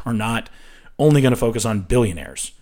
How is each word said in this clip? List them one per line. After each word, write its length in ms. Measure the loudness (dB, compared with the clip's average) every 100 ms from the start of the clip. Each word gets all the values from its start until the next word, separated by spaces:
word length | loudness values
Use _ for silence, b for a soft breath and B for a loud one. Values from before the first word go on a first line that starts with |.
are 80 | -6
not 380 | -4 -2 -4 -6 b b b b b
only 240 | 4 4
gonna 140 | 4 2
focus 280 | 0 -2
on 160 | -2 -4
billionaires. 720 | 0 0 0 -2 -12 -14 -14 -16